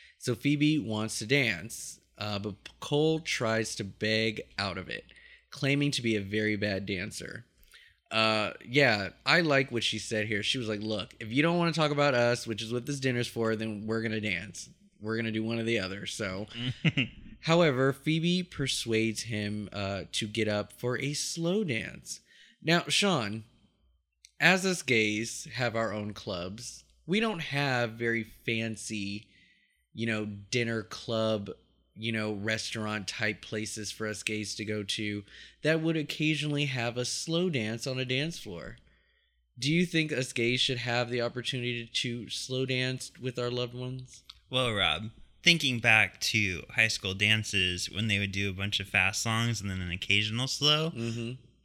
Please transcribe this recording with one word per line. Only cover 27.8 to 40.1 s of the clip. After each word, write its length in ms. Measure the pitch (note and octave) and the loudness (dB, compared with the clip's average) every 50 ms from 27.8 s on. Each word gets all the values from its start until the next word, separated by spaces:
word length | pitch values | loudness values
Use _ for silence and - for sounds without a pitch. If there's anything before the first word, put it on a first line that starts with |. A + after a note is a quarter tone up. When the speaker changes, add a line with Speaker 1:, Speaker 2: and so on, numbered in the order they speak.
| A#2+ A2+ A2+ | 0 0 -2
Speaker 1:
very 320 | A2+ A#2+ A#2 A2+ A2+ G#2+ - - - - | -2 0 0 2 0 -2 -4 -10 -8 -4
fancy, 800 | B2 A#2 A2+ A2+ A2+ A2 G#2 - - A2+ G#2 G2 G2+ G2+ G#2+ - _ _ _ _ _ _ _ _ _ _ _ _ _ - | -2 -2 0 -2 -2 -4 -6 -8 -6 -6 -6 -4 -6 -6 -8 -10 _ _ _ _ _ _ _ _ _ _ _ _ _ -6
you 120 | A2 A2+ | -4 -2
know, 200 | A#2 A2 G#2+ G#2+ | 0 0 0 -2
dinner 560 | G#2+ G2+ G2+ G2+ - - B2 A2+ A#2 A2+ A2+ G2+ | -4 -6 -10 -8 -4 -2 0 0 0 0 -2 -4
club, 680 | - - - - - A#2 A2 A2 A2 A2 G#2 G2+ G2 - - _ _ _ _ _ _ _ | -6 -10 -10 -6 -2 0 2 2 2 2 0 -2 -6 -10 -12 _ _ _ _ _ _ _
you 160 | - A2 A2+ A2+ | -8 -4 -4 -2
know, 200 | A2 G#2+ G#2+ G#2+ | -2 -2 -2 -2
restaurant 720 | G2 G2+ A2 A2 A2 - - - A2+ G#2+ G#2+ G#2+ G#2+ G2 | -2 -2 -2 -2 -2 -2 -4 -4 -4 -2 -2 -2 -2 -4
type 360 | - - - A2 G#2+ G#2 - - | -6 -4 0 0 0 0 -2 -6
places 480 | - A2+ G#2+ A2 G#2+ - A2 G#2 - - | -6 -6 -4 -4 -6 -6 -8 -8 -8 -6
for 140 | - A2 | -4 -4
us 160 | G#2+ G#2+ - - | -4 -4 -4 -4
gays 320 | - A2 G#2+ G#2 G#2 - | -4 -4 -4 -4 -6 -6
to 100 | - G#2+ | -6 -4
go 180 | G#2 G#2+ G#2+ G#2 | -4 -4 -2 -2
to 400 | G2+ - - G#2+ G#2 G#2 G#2 G#2 - - - - - - _ - | -2 -4 -2 -2 -2 -4 -4 -6 -10 -16 -20 -20 -20 -12 _ 0
that 180 | D3 D#3+ E3 D#3+ | 2 2 2 2
would 140 | E3 D#3+ | 2 0
occasionally 680 | D#3+ D3 C#3+ - - D#3 D#3 D#3 D3 D3 D3+ D3 C#3+ D3 | 0 -2 -4 -2 0 0 2 2 0 0 0 0 0 0
have 300 | C#3 C3 B2+ A#2 A#2+ A#2 | 0 0 0 -2 -2 -2
a 80 | B2 B2 | -2 -2
slow 460 | - - - - - D#3+ E3+ F3+ F#3 | -2 -4 -4 -4 -2 0 2 2 2
dance 360 | D#3 C3 G#2+ G#2+ A2+ A#2 - | 0 0 -2 -2 -4 -4 -4
on 120 | C3+ B2+ B2+ | -4 -4 -4
a 60 | C3 | -2
dance 340 | B2 C3 C3 D3 E3 E3+ - | 0 0 0 0 -2 -4 -8
floor. 400 | - G#2+ F#2 E2 B1 - - - - _ _ _ _ _ _ _ _ _ _ _ _ _ _ A#2 | -10 -10 -10 -10 -10 -12 -14 -16 -20 _ _ _ _ _ _ _ _ _ _ _ _ _ _ -4
Do 120 | A#2+ C#3 | 0 2
you 140 | D#3+ E3+ F3+ | 4 4 2
think 260 | F3 - D#3+ D#3 D3+ | 4 2 2 0 2